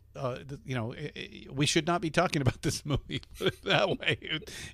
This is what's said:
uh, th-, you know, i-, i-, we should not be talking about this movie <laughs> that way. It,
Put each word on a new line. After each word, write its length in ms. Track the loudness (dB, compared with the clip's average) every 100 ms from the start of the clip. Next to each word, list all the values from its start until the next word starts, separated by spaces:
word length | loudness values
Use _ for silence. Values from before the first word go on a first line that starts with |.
| -18 -6
uh, 200 | -4 -4 -8
th-, 140 | -12
you 120 | -4 -2
know, 180 | -2
i-, 180 | -4 -8 -8
i-, 300 | -10 -12 -8
we 140 | 2 4
should 200 | 6 4
not 120 | 2
be 100 | 2
talking 320 | 4 4 2
about 200 | -2 -2
this 240 | -2 -2 0
movie 360 | -2 -2 -8 -8 -2
<laughs> 200 | -2 0 2
that 240 | 4 4 2
way. 180 | 2 0
It, 300 | 0 -6 -6 -12 -8